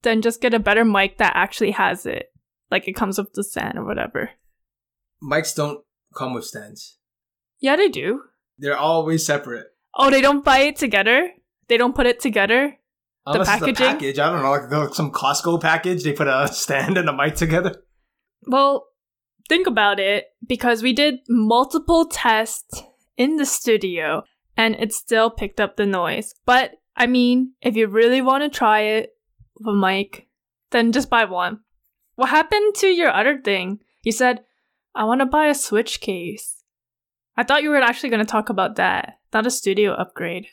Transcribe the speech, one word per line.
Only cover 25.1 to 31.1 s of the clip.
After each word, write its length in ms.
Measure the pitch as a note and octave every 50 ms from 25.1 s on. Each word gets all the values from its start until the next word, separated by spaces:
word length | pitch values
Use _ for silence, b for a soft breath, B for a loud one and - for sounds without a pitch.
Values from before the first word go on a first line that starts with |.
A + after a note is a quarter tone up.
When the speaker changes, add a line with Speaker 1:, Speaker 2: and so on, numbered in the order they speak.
| A#3 A3 A3 A#3
Speaker 1:
picked 300 | A3+ - G#3+ G3 - -
up 160 | G#3 G3 -
the 100 | - G#3
noise. 480 | G3+ G3 F3+ F3 D#3+ E3+ G#3 G#3+ - - _ _
But, 260 | - B3 B3+ C4 - - _ _ _ _
I 100 | - A#3+
mean, 460 | A#3+ B3+ B3+ A#3+ B3 B3 B3+ B3+ B3+ _ _
if 140 | - A#3+ G#3+
you 100 | A3 A3
really 320 | G#3 F#3+ A3 A#3 A#3 B3+ C4
want 200 | C4 C4 C4 C#4 D4
to 60 | D4 C#4+
try 220 | - B3 G#3+ G#3+ G#3+
it 320 | G#3+ G#3+ G#3+ A3 A3 - _ _ _ _ _ _ - _ _ -
with 160 | G#3+ A3 G3+
a 20 |
mic, 500 | G3+ G3 F#3+ F#3+ G3 G3 - - - _ _ _ _ _ _ _ _ _ _
then 200 | - A#3+ A#3 A#3
just 180 | A3+ C#4 C4+
buy 160 | -